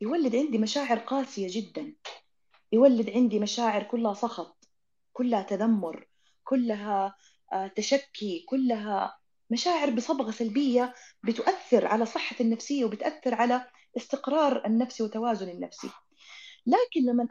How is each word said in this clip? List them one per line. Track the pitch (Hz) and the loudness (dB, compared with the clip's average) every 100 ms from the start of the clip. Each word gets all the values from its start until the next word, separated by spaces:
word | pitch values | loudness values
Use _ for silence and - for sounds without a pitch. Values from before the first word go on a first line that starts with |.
يولد | 214 339 262 233 | -4 0 2 2
عندي | 302 220 | 0 0
مشاعر | 214 285 262 240 | 0 0 0 -2
قاسية | - 269 262 208 185 | -2 -4 -4 -6 -6
جدًا، | 208 196 160 147 - - - _ _ _ _ - | -4 -6 -10 -12 -12 -16 -18 _ _ _ _ 0
يولد | 226 277 233 214 | 6 8 6 2
عندي | 247 247 208 | 2 2 2
مشاعر | 208 - 233 208 | -2 -2 -2 -2
كلها | 202 240 220 | -2 -2 -2
سخط، | 196 233 185 165 _ _ _ _ _ _ | -2 -4 -6 -14 _ _ _ _ _ _
كلها | - 247 214 | -4 0 0
تذمر، | 190 196 226 214 170 - - _ _ _ | -2 0 2 2 0 -8 -16 _ _ _
كلها، | - 262 240 202 208 196 196 - _ _ - | -2 0 0 -2 -2 -2 -2 -6 _ _ -8
آه، | 190 190 | -6 -6
تشكي، | 214 208 277 - - 208 170 - | -4 0 0 -2 -8 -6 -6 -4
كلها | 269 254 220 214 196 190 - _ _ - | 0 0 0 -2 -2 -2 -6 _ _ -6
مشاعر | 240 359 330 285 | -2 0 0 0
بصبغة | 233 233 285 220 | 0 -2 -2 -2
سلبية | 220 226 233 277 240 247 - - _ | -4 -2 0 2 2 0 -6 -20 _
بتؤثر | 208 226 285 381 - 226 - | -4 -2 0 0 4 4 4
على | 220 220 | 2 0
صحتي | 320 - 233 | -2 -6 0
النفسية | 226 226 - 285 226 | 0 0 -2 0 0
وبتأثر | 208 - - 254 220 | -2 -6 -4 -2 2
على | 240 247 254 _ _ - | 2 2 -2 _ _ -10
استقرار | - 269 - 302 294 254 214 | -6 -6 0 2 4 2 2
النفسي | 226 240 - | 2 2 -2
وتوازن | 220 220 233 208 185 | -4 -2 -2 -2 -4
النفسي. | 180 175 - - - _ _ - - - - 233 | -8 -10 -10 -14 -14 _ _ -20 -20 -20 -8 2
لكن | 403 494 330 247 | 2 2 2 2
لما | 240 240 | 2 0